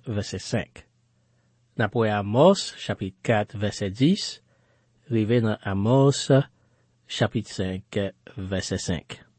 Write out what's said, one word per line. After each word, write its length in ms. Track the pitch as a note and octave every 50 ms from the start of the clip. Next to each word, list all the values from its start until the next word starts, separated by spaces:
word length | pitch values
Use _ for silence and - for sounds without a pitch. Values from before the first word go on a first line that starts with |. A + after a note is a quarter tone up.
| -
verset 320 | - G#2+ G#2 G2 - - F#2
cinq. 480 | - - - A2+ - - - - - _ _ _ _ _ _ _ _ _ _ _ _ _ _ _ _ _ _
N'a 120 | - A2+ G2+
pas 280 | - A#2+ A2+ G#2+ G#2
Amos 560 | G#2 G2+ G2+ G#2+ B2 D3+ F#3 G3 F#3+ - - -
chapitre 400 | - - - G2+ - G2 F#2+ - _
quatre 360 | - - A#2 G#2 G#2+ - -
verset 340 | G#2 G#2 G2+ - - G#2 G2
dix, 500 | F#2+ A2 C3 D#3+ G3 - - - - - _ _ _ _ _ _ _ _ _ _ _ _ _ -
rivé 320 | A#2+ A2+ G#2+ G2+ A#2+ B2
dans 160 | A2+ G#2+ G#2+ -
Amos 720 | - G2+ G2 G2 G2+ A2 B2+ C#3 C#3 C#3 C3+ - - - C#3 C3+ C#3 - _ _ _ _ _ _ _ _ _ _ _
chapitre 440 | - - - B2 G#2 - A#2 G#2 -
cinq 480 | - - F#2+ F#2+ F#2 F#2 - - - G#2+ G2 F#2+ - _ - - -
verset 420 | - F#2+ F#2 G2 F#2 - - F#2+ F#2
cinq. 440 | - - F2+ D2+ - - - - - _ _